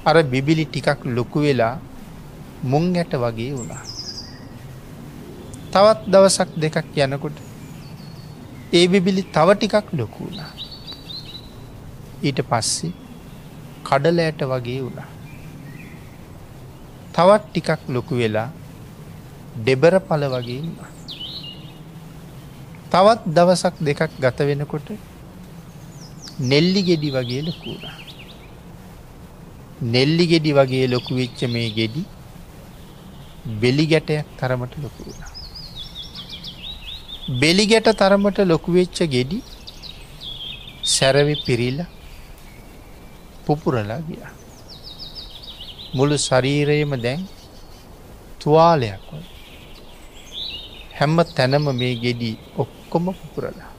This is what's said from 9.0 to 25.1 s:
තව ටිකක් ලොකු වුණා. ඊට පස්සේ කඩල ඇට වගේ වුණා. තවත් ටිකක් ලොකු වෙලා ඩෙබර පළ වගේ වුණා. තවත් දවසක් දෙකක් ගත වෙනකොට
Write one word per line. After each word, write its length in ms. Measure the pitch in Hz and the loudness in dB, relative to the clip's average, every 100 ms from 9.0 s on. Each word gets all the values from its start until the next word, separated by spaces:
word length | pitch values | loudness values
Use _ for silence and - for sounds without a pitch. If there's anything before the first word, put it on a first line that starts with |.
| 185 190 | 4 2
තව 220 | - 160 165 | 2 4 6
ටිකක් 360 | 202 202 214 - | 6 4 0 0
ලොකු 280 | 151 107 - | -4 -4 -6
වුණා. 320 | - - 156 - - - - - - - - - - - - - - - - - | -12 -10 -14 -14 -14 -14 -16 -16 -12 -12 -12 -16 -16 -16 -16 -16 -16 -16 -16 -2
ඊට 200 | 143 135 | 0 0
පස්සේ 520 | 131 117 - - 165 - - - - - - - - - | 0 0 0 -2 -4 -8 -16 -18 -16 -18 -18 -18 -18 -14
කඩල 380 | - 139 156 170 | 2 4 4 4
ඇට 220 | 160 151 | 2 0
වගේ 360 | 139 131 120 131 | -2 -2 -2 -6
වුණා. 300 | 123 135 - - - - - - - - - - - - - - - - - - - - - | -6 -8 -14 -16 -16 -16 -16 -16 -16 -16 -16 -16 -18 -18 -18 -18 -18 -18 -18 -18 -18 -18 -6
තවත් 340 | - 180 214 | 4 8 6
ටිකක් 380 | - 175 - 156 - | 4 -4 0 -2 -2
ලොකු 260 | 123 - | -4 0
වෙලා 340 | 123 113 107 120 - - - - - - - - - - | 0 2 0 -2 -8 -16 -16 -18 -18 -18 -18 -18 -18 -12
ඩෙබර 420 | 117 113 131 160 185 | -2 2 6 8 6
පළ 240 | 185 156 143 | 2 0 0
වගේ 340 | 127 120 123 | -2 -4 -6
වුණා. 280 | 165 - - - - - - - - - - - - - - - - - - - - - - | -8 -10 -14 -16 -16 -12 -12 -10 -12 -14 -16 -18 -18 -18 -18 -18 -18 -18 -18 -18 -18 -16 2
තවත් 340 | 175 202 233 185 | 6 8 6 4
දවසක් 480 | 156 175 175 180 - | 6 6 6 2 0
දෙකක් 380 | 151 143 160 - | 0 0 -2 2
ගත 220 | 131 117 | 0 2
වෙනකොට 440 | 143 143 143 151 135 214 - | 0 0 -2 -6 -8 -12 -14